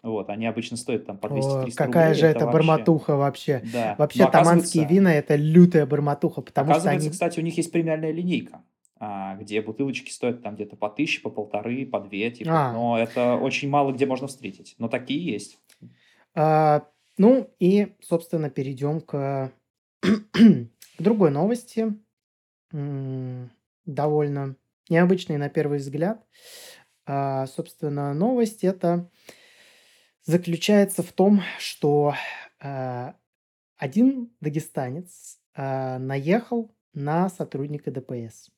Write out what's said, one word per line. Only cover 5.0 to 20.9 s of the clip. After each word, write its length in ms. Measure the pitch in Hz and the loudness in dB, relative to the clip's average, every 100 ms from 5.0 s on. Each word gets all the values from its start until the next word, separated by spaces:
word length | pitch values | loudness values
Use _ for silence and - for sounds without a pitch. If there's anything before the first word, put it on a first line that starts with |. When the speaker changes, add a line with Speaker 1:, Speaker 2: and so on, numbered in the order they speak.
| 190 151 | 6 4
Speaker 2:
это 160 | 147 | 2
лютая 520 | 147 151 165 175 175 143 | 0 6 8 8 8 2
бормотуха, 540 | 143 147 143 156 147 | 0 0 0 -2 -4
потому 260 | 131 - 143 | -4 -2 2
что 60 | 151 | 2
Speaker 1:
оказывается, 260 | 170 147 151 | 2 0 -2
Speaker 2:
они 40 | |
Speaker 1:
кстати, 300 | 151 170 165 | -2 -4 -2
у 20 | |
них 140 | 165 165 | -4 -4
есть 160 | 165 | -2
премиальная 400 | 170 165 156 160 | -2 -2 -2 -4
линейка, 500 | 160 180 147 - - _ _ _ _ | -4 -2 -4 -6 -20 _ _ _ _
а, 340 | 107 101 98 98 | -12 -10 -10 -12
где 240 | 104 104 | -6 -6
бутылочки 500 | 107 - 139 - - | -6 -6 -4 -4 -10
стоят 280 | - 123 120 | -6 -4 -4
там 140 | 107 | -10
где-то 220 | 104 104 - | -10 -12 -8
по 120 | 104 | -8
тысяче, 320 | - 151 - | -4 -4 -4
по 100 | - | -6
полторы, 540 | - 104 104 110 123 | -10 -8 -6 -6 -8
по 140 | 135 110 | -6 -8
две, 320 | 101 98 113 | -8 -8 -8
типа. 200 | 120 165 160 135 | -8 -2 0 0
Speaker 2:
А. 20 | |
Speaker 1:
Но 220 | 113 117 117 | -2 -2 0
это 380 | 117 123 123 | -2 -2 0
очень 340 | 123 135 131 143 | 0 -2 -4 -2
мало 220 | 143 139 | 0 0
где 160 | 127 131 | 0 -2
можно 220 | 131 139 | -2 -8
встретить. 480 | - 107 - - _ | -12 -14 -16 -20 _
Но 80 | 117 | -6
такие 320 | 123 123 143 | -6 -6 -6
есть. 340 | 175 117 - _ _ _ - _ _ _ _ - | -6 -8 -10 _ _ _ -20 _ _ _ _ 0
Speaker 2:
А, 500 | 156 156 156 151 - _ _ - | 2 4 4 2 -2 _ _ 4
ну 340 | 202 262 - _ | 6 6 2 _
и, 300 | 180 202 202 _ | 2 2 0 _
собственно, 500 | - 170 - 170 151 | -4 -4 -2 -4 -4
перейдём 500 | 143 135 131 139 160 | -6 -8 -4 -4 -4
к, 500 | - 147 139 135 131 _ _ _ | -6 -6 -4 -4 -8 _ _ _
<clears throat> 260 | _ _ | _ _
к 1000 | 180 208 - - 226 143 117 _ - | 0 0 -2 6 8 8 0 _ -20